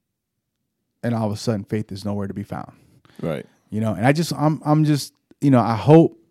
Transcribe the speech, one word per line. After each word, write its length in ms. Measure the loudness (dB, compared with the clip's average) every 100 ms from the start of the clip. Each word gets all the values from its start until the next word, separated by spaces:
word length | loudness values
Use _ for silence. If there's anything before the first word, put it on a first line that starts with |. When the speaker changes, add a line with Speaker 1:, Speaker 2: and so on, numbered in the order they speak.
| _ _ _ _ _ _ _ _ _ _
Speaker 1:
and 100 | -6
all 140 | -4 -4
of 60 |
a 40 | -4
sudden, 260 | -4 -6 -4
Faith 260 | -8 -8
is 140 | -10 -8
nowhere 220 | -8 -8
to 60 |
be 100 | -10
found. 280 | -12 -12 -14 -20 _ _ _ -10
Speaker 2:
Right. 240 | -8 -8 -10 _ _
Speaker 1:
You 120 | -6
know, 120 | -4
and 120 | 0 2
I 40 |
just, 200 | 2 -2
I'm, 280 | -2 -2 -2 0
I'm 200 | 0 2
just, 280 | 0 -4 _ _ _
you 100 | 2
know, 80 | 2
I 160 | 2 0
hope, 440 | 6 6 6 0 _